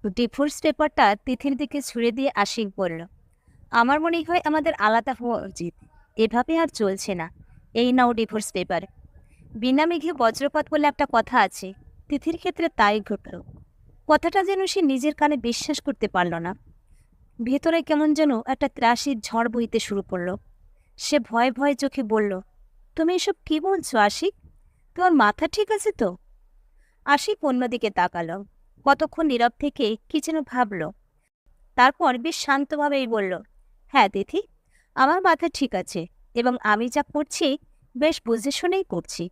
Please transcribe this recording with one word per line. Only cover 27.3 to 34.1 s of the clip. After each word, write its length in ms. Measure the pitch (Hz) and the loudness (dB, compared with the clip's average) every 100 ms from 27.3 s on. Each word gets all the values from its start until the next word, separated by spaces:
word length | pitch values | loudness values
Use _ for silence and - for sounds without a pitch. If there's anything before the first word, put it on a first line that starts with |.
| 427 302 | -2 0
অন্যদিকে 440 | 254 247 240 214 | 0 -2 -2 -4
তাকালো। 560 | 196 180 175 165 185 202 _ _ _ - | 0 -2 -2 -8 -8 -12 _ _ _ 2
কতক্ষণ 400 | 277 311 - 320 | 2 2 0 0
নীরব 260 | 240 240 - | 2 0 0
থেকে 380 | 285 - 220 220 _ | -6 -2 -2 -2 _
কি 100 | 320 | -6
যেন 220 | 311 320 | -2 -4
ভাবল। 500 | 269 254 233 196 156 202 _ _ _ _ _ _ _ - | -4 -2 -2 -2 -8 -10 _ _ _ _ _ _ _ 4
তারপর 420 | 247 - 330 254 | 4 4 0 0
বেশ 180 | 247 - | -4 -6
শান্তভাবেই 720 | - 277 285 302 294 277 254 | -2 -2 0 -2 0 0 0
বলল, 320 | 226 196 170 - _ _ _ _ | -2 -2 -4 -10 _ _ _ _
"হ্যাঁ 220 | 277 | 2
তিথি, 320 | 202 | 2